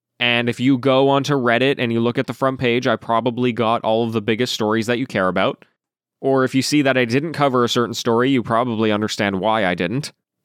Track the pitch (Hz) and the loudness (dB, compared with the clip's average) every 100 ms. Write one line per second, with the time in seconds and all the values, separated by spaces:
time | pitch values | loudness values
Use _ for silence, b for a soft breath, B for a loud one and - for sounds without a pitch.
0 | _ - 120 120 120 120 127 131 131 131 | _ -4 0 0 -2 0 2 2 2 2
1 | 139 139 135 143 120 117 135 131 120 113 | 4 2 0 0 2 2 2 0 -2 0
2 | 117 120 131 120 135 131 127 120 127 110 | 0 -2 -4 -2 -2 0 0 0 0 -2
3 | - 113 120 117 123 113 110 117 110 113 | 0 0 0 -2 -2 0 -2 0 0 0
4 | 117 113 107 110 123 - 107 113 110 120 | 0 -2 -2 -2 -2 -2 0 0 -2 -4
5 | 131 107 92 92 113 - _ _ _ _ | -2 0 0 0 -2 -4 _ _ _ _
6 | _ - 135 135 131 131 - 151 135 127 | _ -6 0 2 2 0 2 2 2 2
7 | 120 131 165 143 143 123 117 123 110 117 | 2 0 -2 -2 0 2 0 0 -2 -4
8 | 120 117 131 131 104 113 127 110 110 104 | 0 0 2 0 0 0 0 0 0 0
9 | 107 - 104 95 107 110 92 87 87 131 | -2 -2 -2 0 0 0 0 -2 -2 -4
10 | - - _ _ | -8 -16 _ _